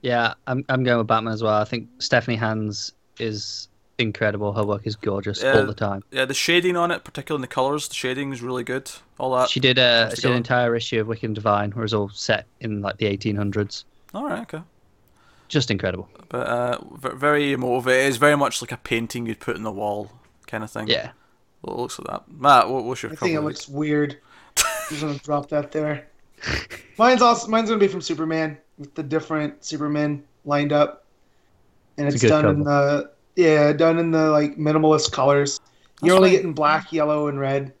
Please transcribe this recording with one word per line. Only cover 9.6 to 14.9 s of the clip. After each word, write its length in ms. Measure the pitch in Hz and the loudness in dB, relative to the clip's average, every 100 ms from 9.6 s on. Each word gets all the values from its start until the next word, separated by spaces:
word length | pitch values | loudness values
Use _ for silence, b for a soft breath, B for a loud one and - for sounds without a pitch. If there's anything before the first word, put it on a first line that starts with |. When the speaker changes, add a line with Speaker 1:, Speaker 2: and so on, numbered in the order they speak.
Speaker 1:
did 180 | 131 127 | 2 6
a, 280 | 123 117 113 | 6 4 2
Speaker 2:
comes 60 | 117 | 0
Speaker 1:
she 40 | |
did 60 | 139 | 0
an 40 | |
Speaker 2:
together. 40 | 123 | 0
Speaker 1:
entire 400 | 117 123 120 117 | 0 2 2 0
issue 240 | 113 117 | -2 -2
of 60 | 110 | -2
Wiccan 280 | 113 113 | -4 -6
Divine, 380 | 107 104 104 104 | -2 2 2 0
where 120 | 104 | -4
it's 80 | 110 | -2
all 160 | 107 98 | -2 -2
set 380 | - - 110 - _ | -8 -2 -2 -2 _
in, 200 | 113 104 | -8 -6
like, 160 | 98 - | -6 -4
the 100 | 107 | -2
eighteen 300 | 98 110 101 | -2 -4 -2
hundreds. 480 | 104 104 104 - - _ _ | -2 -2 -4 -8 -18 _ _
Speaker 2:
All 100 | 196 | -10
right, 160 | 285 226 | -6 -6
okay. 200 | 233 156 170 _ _ | -8 -14 -14 _ _